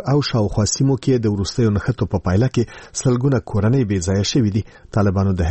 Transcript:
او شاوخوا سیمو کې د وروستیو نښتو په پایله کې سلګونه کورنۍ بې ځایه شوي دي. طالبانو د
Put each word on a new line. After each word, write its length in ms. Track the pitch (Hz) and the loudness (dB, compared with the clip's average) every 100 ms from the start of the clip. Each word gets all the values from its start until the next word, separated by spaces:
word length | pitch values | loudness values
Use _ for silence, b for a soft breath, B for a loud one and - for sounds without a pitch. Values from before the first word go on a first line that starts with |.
| - | 0
او 100 | 143 - | 0 0
شاوخوا 360 | 117 104 - 104 | 0 0 0 -2
سیمو 300 | - 135 131 | 0 0 0
کې 180 | - 127 | 0 0
د 60 | 110 | 0
وروستیو 400 | 101 98 - 113 104 | -2 -2 0 0 0
نښتو 320 | - - 98 | -2 -4 -2
په 100 | 98 90 | -2 0
پایله 220 | 95 127 - | 2 2 0
کې 80 | 113 B B - | -4 B B -4
سلګونه 380 | 131 120 139 120 - | 0 0 0 0 -2
کورنۍ 340 | 104 107 135 104 | -2 2 2 0
بې 100 | 98 87 | -2 0
ځایه 180 | 98 98 | 0 0
شوي 200 | 143 107 101 | 0 0 0
دي. 80 | B B - 110 | B B -6 0
طالبانو 380 | 101 95 98 92 | 0 2 0 0
د 40 | 85 | 0